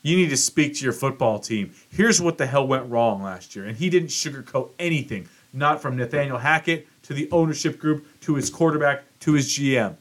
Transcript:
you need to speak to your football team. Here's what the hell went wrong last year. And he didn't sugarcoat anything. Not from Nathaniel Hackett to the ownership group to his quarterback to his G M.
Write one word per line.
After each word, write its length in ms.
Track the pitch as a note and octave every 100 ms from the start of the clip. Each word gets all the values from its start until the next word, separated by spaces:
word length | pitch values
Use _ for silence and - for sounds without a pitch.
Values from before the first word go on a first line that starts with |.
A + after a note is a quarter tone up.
you 140 | D3 F3+
need 140 | E3+
to 60 | C3
speak 400 | - - C#3+ -
to 80 |
your 80 | C3+
football 480 | A#2 C3+ B2 B2 G#2+
team. 340 | - A2 G2 - _
Here's 320 | - A3+ G#3+
what 160 | E3+ E3
the 80 | C3
hell 200 | C#3 C3
went 220 | C3 B2
wrong 320 | A#2+ A#2 G2
last 360 | G2 F#2 - G#2
year. 80 |
And 120 | G2+ A2+
he 140 | F3+
didn't 200 | F3+ D#3+
sugarcoat 600 | - D#3 C3+ - C3+ B2+ -
anything. 500 | E3+ D#3 B2 G#2 E2 _ _
Not 300 | C3 D3 D3+
from 140 | C#3+ B2
Nathaniel 420 | D3+ D3 C#3 B2
Hackett 480 | C3+ D#3 E3 D#3+ - _
to 120 | _
the 140 | C#3 D3+
ownership 480 | F3 D#3+ D3+ - -
group 260 | D#3 D3+ - _
to 160 | - C#3
his 120 | -
quarterback 540 | - E3 D3+ C#3+ C#3 - _
to 120 | -
his 200 | D3+ C3
G 240 | - C#3 C3
M. 200 | G2+ -